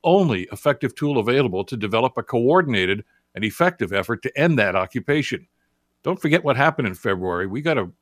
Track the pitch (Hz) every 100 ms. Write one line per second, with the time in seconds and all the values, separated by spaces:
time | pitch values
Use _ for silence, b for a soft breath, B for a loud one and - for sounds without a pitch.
0 | 160 190 180 98 92 104 151 139 135 -
1 | 147 135 107 131 127 92 98 120 104 110
2 | 127 - - 120 120 175 151 107 92 101
3 | - _ _ - 107 - 175 175 98 98
4 | 92 117 127 - 165 143 101 92 92 123
5 | - 147 139 - - _ _ _ _ _
6 | - 95 156 165 147 131 139 - 117 92
7 | 117 95 92 87 95 110 151 143 90 -